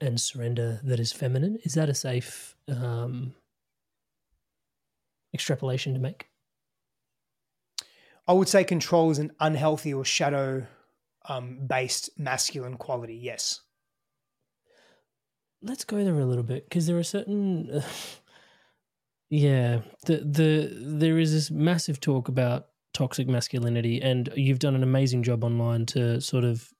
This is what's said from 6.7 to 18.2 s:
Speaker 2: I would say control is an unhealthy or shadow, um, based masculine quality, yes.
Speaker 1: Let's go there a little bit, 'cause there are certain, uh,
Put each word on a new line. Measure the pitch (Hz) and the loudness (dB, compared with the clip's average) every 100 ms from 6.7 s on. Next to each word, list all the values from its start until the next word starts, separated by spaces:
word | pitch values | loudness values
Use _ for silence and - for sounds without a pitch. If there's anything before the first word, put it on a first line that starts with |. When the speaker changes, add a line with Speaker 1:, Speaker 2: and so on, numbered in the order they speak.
| _ _ _ _ _ _ _ _ _ _ - - _ _ _ - | _ _ _ _ _ _ _ _ _ _ -12 -12 _ _ _ 4
Speaker 2:
I | |
would | 185 185 | 4 8
say | 202 | 6
control | 185 170 - 175 165 | 6 2 4 4 6
is | 147 | 4
an | 151 - | -2 0
unhealthy | 156 151 156 156 151 | 0 2 2 0 -2
or | 135 131 | -4 -2
shadow, | - 147 143 135 131 120 _ _ _ _ _ - | 0 0 0 -2 -4 -6 _ _ _ _ _ -10
um, | 135 123 127 135 | -10 -10 -10 -2
based | 131 127 - - - | -2 -2 -4 -6 -8
masculine | 139 127 - 143 123 123 | -4 -2 -2 -4 -10 -10
quality, | - 123 117 117 | -6 -6 -6 -10
yes. | 123 110 - - _ _ _ _ _ _ _ _ _ _ _ _ _ _ _ _ _ _ _ _ | -10 -6 -6 -6 _ _ _ _ _ _ _ _ _ _ _ _ _ _ _ _ _ _ _ _
Speaker 1:
Let's | 202 269 | -12 -10
go | - 208 | -6 -2
there | 196 156 | 0 2
a | 127 | 2
little | 123 | 0
bit, | 117 127 - | -2 -6 -4
'cause | 175 165 | -2 0
there | 170 | 0
are | |
certain, | 165 202 202 208 196 170 160 | -2 -4 -2 -2 0 -2 -2
uh, | 147 135 - - - | -6 -6 -10 -14 -16